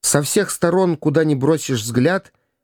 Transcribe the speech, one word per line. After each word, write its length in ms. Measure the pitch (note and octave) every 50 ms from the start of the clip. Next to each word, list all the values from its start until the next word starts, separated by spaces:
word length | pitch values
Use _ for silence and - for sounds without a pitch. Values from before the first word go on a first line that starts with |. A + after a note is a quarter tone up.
Со 220 | - - - C#3+ D3
всех 280 | C3+ - G#3+ G3 F#3+
сторон, 460 | - - - E3+ E3+ F#3 F#3+ F3+ E3
куда 260 | - - D#3 C#3+ D#3 D#3+
ни 140 | D#3 D3+
бросишь 460 | C3 B2 D#3 D#3+ D3+ - - C3+ A#2 G#2+
взгляд, 500 | A2+ A#2 B2 B2 D#3+ F3+ G3 - - _ _ _ _ _ _